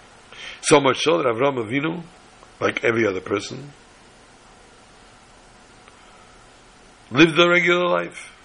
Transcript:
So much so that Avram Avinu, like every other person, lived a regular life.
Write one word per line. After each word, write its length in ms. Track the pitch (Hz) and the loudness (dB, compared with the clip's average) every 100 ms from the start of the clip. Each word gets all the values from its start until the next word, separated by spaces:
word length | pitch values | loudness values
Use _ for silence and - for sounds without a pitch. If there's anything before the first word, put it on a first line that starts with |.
| - - - - - - | -20 -20 -20 -18 -16 -8
So 180 | - 147 | 2 4
much 240 | 131 123 | 4 0
so 160 | 147 170 | 0 0
that 80 | 131 | 0
Avram 360 | 113 143 127 | -2 -2 -4
Avinu, 380 | 107 139 156 175 165 - - - - - | -6 -4 -4 -8 -12 -20 -20 -20 -20 -6
like 240 | 104 - | -6 -2
every 220 | 120 113 | -2 0
other 160 | 104 92 | -2 -4
person, 500 | - 101 - 131 143 - - - - - - - - - - - - - - - - - - - - - - - - - - - - - - - - - - | -4 -6 -6 -12 -16 -20 -20 -20 -20 -20 -20 -20 -20 -20 -20 -20 -20 -20 -20 -20 -20 -20 -20 -20 -20 -20 -20 -20 -20 -20 -20 -20 -20 -20 -20 -20 -20 -20 -2
lived 260 | 127 165 151 | 4 6 6
a 100 | 175 | 4
regular 400 | 175 175 175 175 | 4 4 2 2
life. 460 | 175 170 - - - | -2 -4 -12 -20 -20